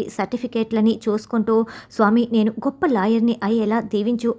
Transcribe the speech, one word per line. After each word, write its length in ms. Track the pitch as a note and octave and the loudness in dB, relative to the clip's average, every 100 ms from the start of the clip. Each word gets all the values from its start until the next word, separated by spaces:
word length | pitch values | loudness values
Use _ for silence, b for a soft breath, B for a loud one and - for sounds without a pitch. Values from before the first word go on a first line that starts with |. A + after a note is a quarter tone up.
| - | -2
సర్టిఫికేట్లని 840 | - F#3+ A#3+ B3+ A3+ A3 A3+ A3 A3 | -4 -4 -4 -4 -4 -2 2 2 2
చూసుకుంటూ, 580 | A3 G#3+ - A3+ G#3+ A3 A3+ B B | -2 -4 -2 -2 2 0 0 B B
"స్వామి, 320 | - G#3 A#3 A#3+ | 0 2 4 2
నేను 180 | A#3 G#3+ - | 2 0 -2
గొప్ప 280 | C#4 C#4 E4+ | -6 -2 0
లాయర్ని 480 | A3 G3+ A3+ A#3 A#3 | 2 2 2 2 0
అయ్యేలా 360 | G3+ A3+ G#3+ A#3 | 0 0 2 0
దీవించు" 500 | A3 G#3 G#3 A#3 A#3 | 0 -2 0 0 -2